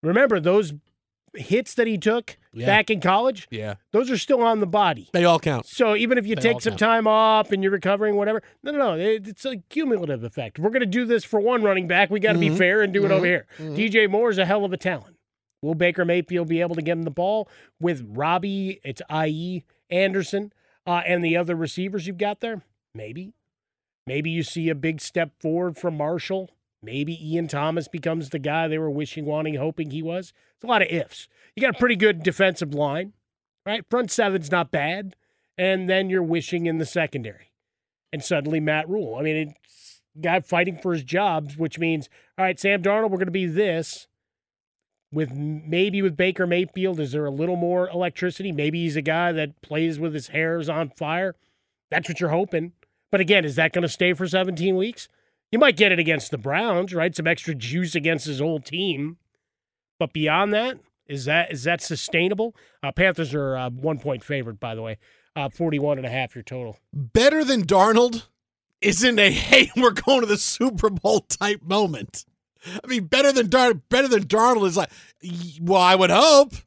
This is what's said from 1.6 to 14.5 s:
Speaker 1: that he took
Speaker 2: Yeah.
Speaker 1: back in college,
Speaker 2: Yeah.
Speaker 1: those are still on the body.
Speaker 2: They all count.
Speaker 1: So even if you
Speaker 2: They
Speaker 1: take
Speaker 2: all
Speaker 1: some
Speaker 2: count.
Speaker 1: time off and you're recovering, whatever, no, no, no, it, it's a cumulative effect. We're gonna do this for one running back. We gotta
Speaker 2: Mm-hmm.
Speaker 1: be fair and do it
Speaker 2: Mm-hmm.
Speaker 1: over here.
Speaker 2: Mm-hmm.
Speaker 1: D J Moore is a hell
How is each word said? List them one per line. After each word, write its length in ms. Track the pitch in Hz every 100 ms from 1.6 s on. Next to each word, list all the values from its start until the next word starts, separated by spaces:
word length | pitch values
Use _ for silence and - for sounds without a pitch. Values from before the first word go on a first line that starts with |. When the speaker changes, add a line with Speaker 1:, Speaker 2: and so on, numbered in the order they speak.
| - -
Speaker 1:
that 100 | 226
he 120 | 208
took 400 | 214 233 - - _
Speaker 2:
Yeah. 120 | - 120
Speaker 1:
back 240 | 202 214
in 120 | 214
college, 460 | 175 196 254 214 -
Speaker 2:
Yeah. 240 | 113 107 101 _
Speaker 1:
those 180 | 202 254
are 80 | 233
still 240 | - 269
on 200 | 233 226
the 40 | 202
body. 440 | 202 196 135 -
Speaker 2:
They 120 | 180 170
all 140 | 165
count. 280 | - 135 -
Speaker 1:
So 280 | - 233 214
even 220 | 226 254
if 80 | 208
you 100 | 220
Speaker 2:
They 60 |
Speaker 1:
take 120 | 240 233
Speaker 2:
all 40 |
Speaker 1:
some 120 | 226
Speaker 2:
count. 80 | 202
Speaker 1:
time 280 | 214 226 220
off 440 | 214 220 220 214
and 100 | 196
you're 100 | 190
recovering, 440 | 196 185 202 214 202
whatever, 260 | 202 220 - _
no, 80 | -
no, 60 | 294
no, 200 | 254 160
it, 300 | 190 220 202
it's 180 | 208 269
a 120 | 240 -
cumulative 540 | 285 311 220 170 135
effect. 340 | 113 - 117 -
We're 140 | 180
gonna 140 | 240 233
do 180 | 202 240
this 180 | 233
for 160 | - 220
one 220 | 208 247
running 260 | 214 196 175
back. 220 | 175 196
We 100 | 208
gotta 200 | 214 170
Speaker 2:
Mm-hmm. 140 | 165
Speaker 1:
be 40 | 165
fair 240 | 180 202
and 100 | 208
do 80 | 190
it 60 | 196
Speaker 2:
Mm-hmm. 40 |
Speaker 1:
over 120 | 190 180
here. 200 | 175 - -
Speaker 2:
Mm-hmm. 160 | 156 147
Speaker 1:
D 140 | 220
J 180 | 214 208
Moore 220 | 202 240
is 60 | 190
a 60 |
hell 200 | 180